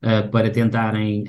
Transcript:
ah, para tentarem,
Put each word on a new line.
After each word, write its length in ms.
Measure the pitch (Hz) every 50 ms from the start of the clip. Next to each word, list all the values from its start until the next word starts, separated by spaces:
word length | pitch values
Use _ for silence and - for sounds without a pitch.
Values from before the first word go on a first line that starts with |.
ah, 220 | - 113 113 107 -
para 260 | - - 113 107 110
tentarem, 760 | 120 120 117 110 101 117 113 110 107 107 107 107 104 104 104